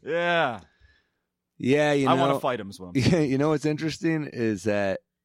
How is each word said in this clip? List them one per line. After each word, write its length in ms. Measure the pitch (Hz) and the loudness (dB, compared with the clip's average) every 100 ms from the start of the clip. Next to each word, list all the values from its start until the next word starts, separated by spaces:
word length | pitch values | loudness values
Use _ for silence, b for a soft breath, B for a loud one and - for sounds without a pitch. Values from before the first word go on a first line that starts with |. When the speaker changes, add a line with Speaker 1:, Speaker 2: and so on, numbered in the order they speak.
Speaker 1:
Yeah. 600 | - 170 175 170 143 107 b b b b b b b _ _ - | -8 -4 0 0 0 -4 b b b b b b b _ _ -4
Speaker 2:
Yeah, 360 | 120 143 147 | 2 2 4
you 140 | 143 135 | 2 2
Speaker 1:
I 60 | |
wanna 200 | 135 139 | 2 2
Speaker 2:
know, 60 | 139 | 0
Speaker 1:
fight 200 | 147 123 | -2 -4
him 100 | 98 | -8
is 100 | 95 | -14
what 80 | 90 107 | -4 0
I'm 0 | |
Speaker 2:
<laughs> 60 | |
Speaker 1:
saying. 120 | 120 | 2
Speaker 2:
yeah, 60 | 175 | 4
you 180 | 147 135 | 2 2
know 120 | 151 | 2
what's 160 | 151 156 | 0 0
interesting 640 | 151 156 139 170 160 143 | -2 -4 -4 -2 -2 -4
is 320 | - 113 101 | -2 -2 0
that 380 | 107 101 98 92 - _ | 0 0 0 -2 -8 _